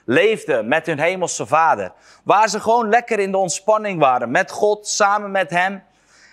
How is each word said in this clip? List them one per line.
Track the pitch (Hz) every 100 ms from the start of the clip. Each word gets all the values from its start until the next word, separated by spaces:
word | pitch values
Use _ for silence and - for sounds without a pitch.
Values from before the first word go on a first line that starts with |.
| -
leefden | 135 208 214 - 131 110
met | 156 160
hun | 147
hemelse | 165 185 170 - 127
vader. | 151 160 117 92 - _ -
Waar | - 185 220
ze | 202
gewoon | 214 233 220
lekker | 233 233 214
in | 196
de | 190
ontspanning | 190 - - 214 214 175
waren. | 139 123 117
Met | 156 190
God, | - 208 208 -
samen | - 202 208 202
met | 196 180
hem. | 175 190 196 - _ _ _ -